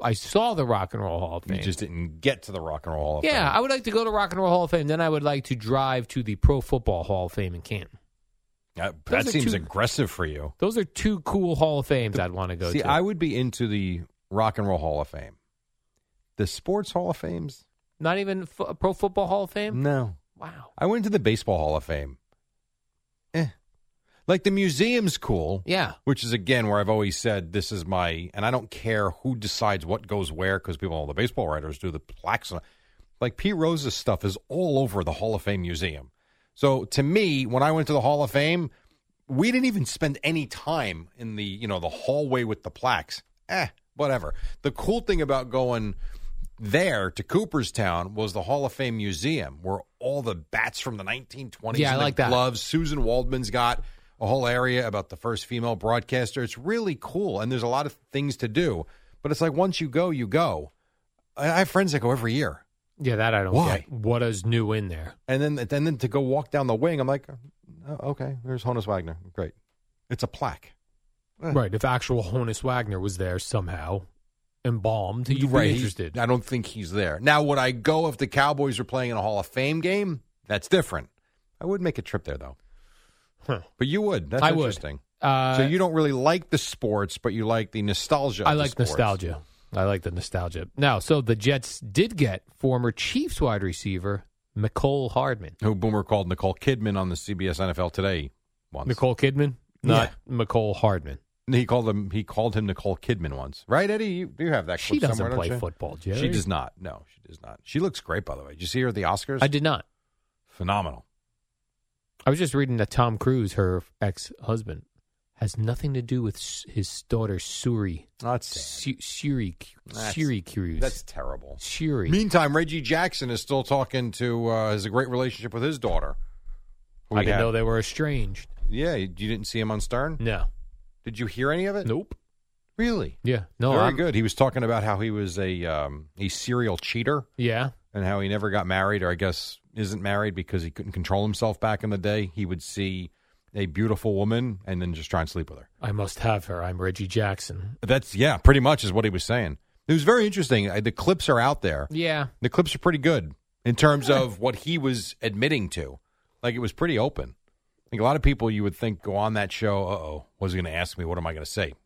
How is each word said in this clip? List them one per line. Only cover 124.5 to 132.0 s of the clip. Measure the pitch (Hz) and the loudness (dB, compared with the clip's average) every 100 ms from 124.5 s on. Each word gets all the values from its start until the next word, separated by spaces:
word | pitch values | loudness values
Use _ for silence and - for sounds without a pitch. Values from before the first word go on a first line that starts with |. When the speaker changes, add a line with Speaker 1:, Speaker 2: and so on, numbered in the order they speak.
| 113 110 | 2 2
Speaker 2:
has | 107 101 | 0 0
a | |
great | 117 127 | 0 0
relationship | 123 127 110 110 | 0 -2 -4 -8
with | 113 | -2
his | 139 143 | -2 0
daughter, | 117 80 71 - - - - - - - - - - | 0 0 0 -4 -6 -10 -12 -12 -14 -20 -20 -18 -2
who | 104 | 2
Speaker 1:
I | |
Speaker 2:
he | 98 | 4
Speaker 1:
didn't | 101 | 4
Speaker 2:
had. | |
Speaker 1:
know | 113 | 2
they | 113 | 2
were | 113 113 | 2 2
estranged. | 107 - 151 135 101 98 - - 113 | 0 -2 -2 0 -2 -6 -12 -2 0
Speaker 2:
Yeah, | 107 165 135 | 2 0 0
you, | 95 82 | -4 -4
you | 107 | -4
didn't | 110 107 | -4 -4
see | 113 | -2
him | 110 | 0
on | 107 | -2
Stern? | - 123 147 156 | -2 -2 -2 -2
Speaker 1:
No. | 113 104 - - - - - - | -2 0 0 -2 -14 -18 -20 -14
Speaker 2:
Did | 113 110 | -10 -6
you | - | -6
hear | - 135 | 0 0
any | 165 190 | 2 0
of | 202 | -2
it? | 160 | -2
Speaker 1:
Nope. | 131 | -2